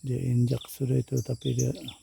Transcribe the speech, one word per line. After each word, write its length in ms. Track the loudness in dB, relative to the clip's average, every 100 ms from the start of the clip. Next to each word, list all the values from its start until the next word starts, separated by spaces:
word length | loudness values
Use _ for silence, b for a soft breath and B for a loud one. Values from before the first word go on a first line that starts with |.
| -2
Dia 80 | -2 2
injak 320 | 4 4 2 -4
sudah 240 | -6 0
itu, 240 | 2 2 -2 -2
tapi 320 | -4 -2 0
dia 160 | -2 -4 -10 -16